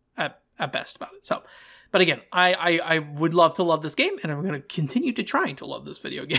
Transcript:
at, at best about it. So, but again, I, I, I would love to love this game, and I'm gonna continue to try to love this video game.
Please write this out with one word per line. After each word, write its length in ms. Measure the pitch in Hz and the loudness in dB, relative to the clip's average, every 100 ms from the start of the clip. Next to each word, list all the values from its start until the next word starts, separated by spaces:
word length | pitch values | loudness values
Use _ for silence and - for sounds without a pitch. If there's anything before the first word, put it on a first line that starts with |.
| _ - | _ -6
at, 240 | 151 - _ - | -6 -6 _ -8
at 140 | 143 | -6
best 240 | - - - | -4 -8 -12
about 180 | - | -14
it. 100 | - | -14
So, 180 | - - - - - - _ | -6 -6 -6 -20 -20 -20 _
but 120 | 190 | 4
again, 180 | 175 139 - | 4 2 -2
I, 220 | 185 180 | 4 4
I, 440 | 180 170 165 165 160 | 4 2 2 2 0
I 20 | |
would 340 | 147 147 160 | 0 -2 2
love 220 | 170 165 | 6 6
to 80 | 165 | 6
love 180 | 170 160 | 2 2
this 140 | 156 | 0
game, 240 | - 339 403 | -2 -2 -2
and 80 | 160 | -4
I'm 140 | 147 | -4
gonna 160 | 190 143 | -4 -4
continue 540 | - - 151 247 311 | -6 -4 -2 0 -2
to 80 | - | -2
try 300 | 196 285 359 | -2 -2 -2
to 120 | 139 | -6
love 220 | 147 139 143 | -10 -10 -10
this 120 | 143 | -10
video 280 | - - | -8 -8
game. 120 | 143 | -4